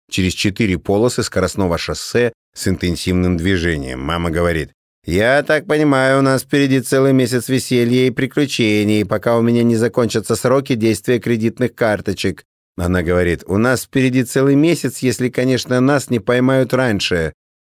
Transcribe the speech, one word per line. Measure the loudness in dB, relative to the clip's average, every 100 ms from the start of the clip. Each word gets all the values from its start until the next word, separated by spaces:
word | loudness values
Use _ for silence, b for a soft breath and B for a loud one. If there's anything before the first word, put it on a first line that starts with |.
| _
через | -2 -2
четыре | 0 -2 0 0 0
полосы | 0 2 2 0
скоростного | -4 -2 -2 0 -2 -2
шоссе | -4 -8 -4 -2 -2 -4 _ -8
с | -4
интенсивным | -2 -2 -4 -2 0 0 0
движением. | 0 0 0 -2 -6 -8
Мама | -6 -4 -2
говорит: | 0 0 -2 -4 _ _ _ -4
«Я | 0 2 2
так | 0 -2 0
понимаю, | 0 2 2 2 2
у |
нас | 2 0
впереди | 0 0 2 0
целый | 0 0 2
месяц | 2 2 -2 -2
веселья | -2 0 0 2 2 2
и |
приключений, | 0 -4 -2 -2 0 0 2 2 0 0
пока | -2 0 2
у |
меня | 2 2
не | 2 2
закончатся | 0 0 0 -2 -2 -2
сроки | 2 0 0 0
действия | 0 0 0 -2
кредитных | 0 -2 -2 -2 -4 0
карточек». | 0 0 -4 -4 -4 -6 -12 _ _ -4
Она | 0 0
говорит: | 2 2 2 0 -2
«У | 0
нас | 2 0
впереди | -2 0 0 0
целый | 0 0 2 4
месяц, | 2 0 -4 -4
если, | -2 -2 -2
конечно, | -2 0 0 0 0
нас | 2 2 0
не | -2
поймают | 0 2 2 2 2
раньше». | 0 0 0 -2 -2 -2 -6 _ _